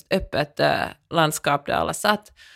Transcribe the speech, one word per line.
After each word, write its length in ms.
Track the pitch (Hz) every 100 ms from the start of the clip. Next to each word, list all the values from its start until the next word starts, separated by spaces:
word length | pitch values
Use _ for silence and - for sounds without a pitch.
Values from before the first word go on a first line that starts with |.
| -
öppet, 500 | 190 185 - 147 -
eh, 120 | 147 143 - - _
landskap 560 | 165 156 156 - 143 -
där 60 |
alla 200 | - 82
satt. 380 | 160 - - - - -